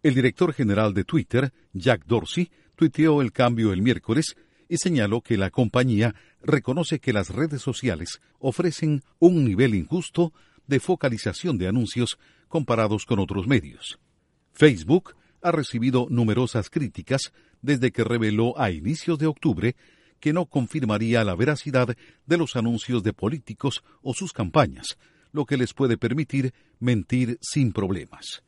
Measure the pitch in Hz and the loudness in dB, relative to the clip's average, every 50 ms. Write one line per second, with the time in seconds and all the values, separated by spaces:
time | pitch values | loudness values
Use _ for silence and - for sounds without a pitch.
0 | - 156 127 131 123 127 - - 180 165 143 - 113 104 101 104 110 107 95 98 | 2 2 2 4 2 2 2 2 0 0 0 0 0 2 2 2 2 2 0 -2
1 | 92 - - 156 - _ - 120 135 131 _ _ _ _ - 95 85 131 117 85 | -4 0 -2 -2 -2 _ 0 0 0 -2 _ _ _ _ -12 -2 2 2 0 0
2 | - - 120 110 82 - - 175 180 - _ _ _ _ _ - 165 156 - - | 0 0 0 0 0 -2 -4 -4 -4 -4 _ _ _ _ _ 0 0 0 2 2
3 | 156 160 151 143 135 107 _ - 123 120 120 113 113 107 95 90 104 127 117 - | 2 4 4 2 0 0 _ 0 0 2 2 2 0 0 2 2 2 2 0 0
4 | _ - 113 147 160 - - _ _ _ _ _ _ _ 175 - - 185 165 131 | _ -2 0 0 0 -2 -8 _ _ _ _ _ _ _ -4 -2 0 0 2 2
5 | 104 101 107 120 - - 117 95 98 92 - - 123 104 - 123 127 131 113 101 | 2 2 0 -2 -2 -2 -2 0 0 -2 0 0 0 2 2 0 2 2 2 2
6 | 113 117 - - _ _ _ _ - 147 156 139 - - 131 170 165 - 160 143 | 2 0 -2 -6 _ _ _ _ -2 0 0 0 0 -2 -2 -2 -2 -2 -4 -4
7 | - 139 110 104 92 - 87 110 156 160 147 127 - 135 117 - - 120 90 - | -2 -2 0 0 -2 -2 -4 -4 -4 -4 -4 -6 -6 -6 -6 -2 -2 -4 -2 -2
8 | - - - - _ _ _ _ - 135 - - 175 170 143 - 165 156 151 139 | -8 -10 -12 -16 _ _ _ _ -4 -4 -2 0 -2 -2 -2 -2 -2 0 -2 -2
9 | - _ _ _ 165 180 180 160 139 113 95 92 135 127 107 95 78 - 143 185 | -4 _ _ _ 6 6 6 6 2 2 4 4 4 4 4 0 -2 -2 -4 -4
10 | 160 - - 165 175 160 _ _ _ _ _ _ _ - 139 127 - - 185 - | -4 -4 -2 -2 -2 -2 _ _ _ _ _ _ _ -2 -2 -2 0 0 -2 0
11 | - 135 117 104 - 104 90 - - 175 135 92 90 92 104 127 117 98 - 117 | 0 -2 -2 -2 -4 -6 -6 -4 -4 -2 -2 0 0 0 0 0 -2 -2 -2 -4
12 | 120 - - _ _ _ _ _ _ _ - 160 131 - 120 110 110 104 107 101 | -4 -4 -4 _ _ _ _ _ _ _ -4 -4 -2 0 0 0 2 0 0 -2
13 | - - 117 101 95 - - 101 90 117 139 104 76 71 64 - - - - _ | -2 -2 0 0 0 -2 -2 -4 0 2 0 0 0 -4 -18 -16 -16 -16 -16 _
14 | _ _ _ _ _ _ _ _ _ _ _ - 147 151 120 85 76 78 151 185 | _ _ _ _ _ _ _ _ _ _ _ 6 6 6 6 4 0 2 2 2
15 | - - - _ _ _ _ _ - 175 170 160 131 - - 117 117 135 127 127 | 2 -4 -20 _ _ _ _ _ -2 0 0 0 -2 -4 -4 -2 0 2 2 2
16 | 123 - 117 120 117 110 104 120 127 117 - 113 101 - - 165 143 - - - | 0 2 0 2 2 2 2 0 0 0 -2 -4 -4 -4 -4 -4 -4 -4 -8 -12
17 | - - 131 135 - - _ _ _ _ _ _ - 139 147 123 127 123 - - | -4 -2 -2 -2 -2 -8 _ _ _ _ _ _ -2 0 0 2 2 0 2 0
18 | 113 110 120 117 113 107 104 107 117 120 - 151 131 101 85 78 78 107 160 - | 0 0 0 0 0 0 2 2 0 0 0 0 -2 -2 -2 -4 -4 -4 -4 -4
19 | - - 165 143 151 160 147 _ - 127 110 117 107 120 - _ _ _ _ _ | -2 -4 -2 0 0 -2 -2 _ 0 0 0 2 -2 -2 -4 _ _ _ _ _
20 | _ _ _ _ - 151 156 180 175 - - 147 123 - - 156 131 107 107 101 | _ _ _ _ -2 -2 0 0 -2 -2 -2 -4 -4 -2 -4 -4 -2 0 0 0
21 | 113 113 120 117 110 101 90 85 120 147 151 - - 147 131 127 123 117 117 _ | 0 2 2 2 2 0 0 0 0 0 0 -2 -6 0 0 0 0 0 -4 _
22 | - - _ _ _ - 165 175 160 - - 127 110 117 120 110 - - 123 117 | -12 -20 _ _ _ -2 0 0 0 -2 -2 -2 -2 0 -2 -2 -4 -2 -2 0
23 | 95 107 101 _ - 107 151 147 _ - 107 _ - 139 - - _ _ _ _ | 0 -2 -4 _ -4 -4 -4 -6 _ -14 -12 _ -4 -4 -4 -6 _ _ _ _
24 | - 135 120 - 196 170 - - 104 87 - 160 131 71 65 - - - - _ | -8 -8 -8 -6 -8 -10 -6 -6 -6 0 2 2 2 2 -2 -10 -14 -14 -14 _
25 | _ _ _ _ _ _ - 151 147 - 147 131 123 - - - 139 123 117 - | _ _ _ _ _ _ -6 -6 -2 -2 0 0 0 -2 0 0 0 0 2 0
26 | - 117 123 156 147 _ - 135 131 127 - _ _ _ _ _ 117 123 123 107 | 0 -2 -2 -2 -4 _ -2 -2 -2 -2 -6 _ _ _ _ _ -2 0 0 0
27 | - - 127 127 127 113 123 - - - - 147 135 110 98 110 98 92 98 87 | 0 -2 0 0 0 -2 -4 -8 -10 -4 0 0 0 2 0 -2 -2 -2 -2 -4
28 | - - - - - - - - _ | -6 -12 -18 -18 -16 -16 -16 -16 _